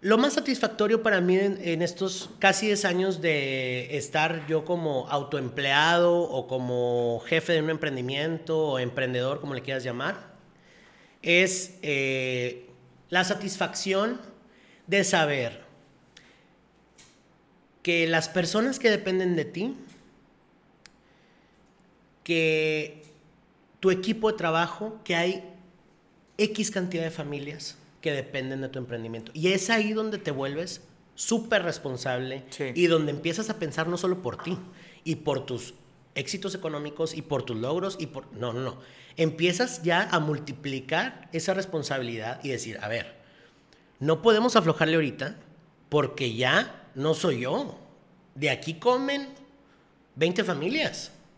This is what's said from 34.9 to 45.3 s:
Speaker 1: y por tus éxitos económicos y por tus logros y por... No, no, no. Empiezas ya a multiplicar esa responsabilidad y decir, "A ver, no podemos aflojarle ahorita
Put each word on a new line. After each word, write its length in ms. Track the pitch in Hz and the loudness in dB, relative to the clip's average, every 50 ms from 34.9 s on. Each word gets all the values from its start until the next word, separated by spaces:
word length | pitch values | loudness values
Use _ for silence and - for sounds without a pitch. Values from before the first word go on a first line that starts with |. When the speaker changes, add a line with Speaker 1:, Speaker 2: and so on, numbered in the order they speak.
| - - _ | -20 -12 _
Speaker 1:
y 140 | 160 160 | -4 -4
por 280 | - - 156 143 131 127 | -2 0 -2 -2 -2 -2
tus 300 | - 127 117 - - - - - - _ - - _ _ | -4 -6 -6 -8 -10 -16 -18 -20 -20 _ -20 -20 _ _
éxitos 400 | - 135 - - 190 185 196 165 | -8 -6 -6 -6 -6 -6 -6 -6
económicos 600 | 180 - 160 156 147 147 151 147 - 165 160 160 | -4 -6 -6 -6 -4 -6 -8 -4 -4 -4 -4 -2
y 80 | 160 139 | -6 -6
por 200 | - 147 135 123 | -2 -2 -2 -2
tus 140 | - 120 | -2 -4
logros 400 | 110 113 127 151 180 180 196 - - | -4 -2 -2 -2 0 -2 -4 -4 -6
y 80 | - | -8
por... 260 | 131 - 135 131 - - | -8 -8 -12 -14 -14 -10
No, 200 | 107 117 123 135 | -6 -6 -4 -4
no, 80 | 160 | -4
no. 180 | 151 127 - - - - - - - - - | -4 -6 -8 -10 -16 -20 -20 -20 -20 -20 -2
Empiezas 680 | - 165 160 156 156 165 180 175 180 247 254 - - 165 | 0 0 0 2 2 0 2 2 2 0 -2 -2 -4 0
ya 200 | 170 170 175 202 220 | 2 2 2 2 2
a 120 | - 170 | 2 0
multiplicar 1080 | 156 151 151 135 151 147 139 143 - 143 135 135 127 127 156 165 208 262 - - - - - | 2 0 -2 -4 -4 -8 -12 -10 -8 -6 -6 -6 -6 -2 -2 -2 -2 -2 -6 -12 -20 -8 -6
esa 200 | 165 160 - 190 | -4 -2 0 0
responsabilidad 840 | 190 190 190 - 160 139 - 147 135 127 117 117 113 110 113 127 131 - | -2 -2 -4 -4 -4 -2 -2 -2 -2 -2 -4 -6 -6 -6 -8 -8 -8 -6
y 60 | 143 | -4
decir, 280 | 131 117 - 117 107 - | -4 -4 -4 -6 -8 -8
"A 60 | - | -6
ver, 300 | 107 113 117 - - - - - - - - - - _ _ _ _ - _ _ _ _ _ | -4 -4 -4 -4 -6 -12 -20 -20 -20 -20 -20 -20 -20 _ _ _ _ -20 _ _ _ _ _
no 240 | 135 147 160 156 - | 2 2 2 4 6
podemos 320 | 233 220 214 226 247 233 | 6 6 6 6 6 6
aflojarle 400 | 226 180 160 151 - 165 156 160 | 6 6 6 4 4 4 4 4
ahorita 400 | 165 160 139 110 - 131 147 | 4 2 2 -2 -4 -8 -8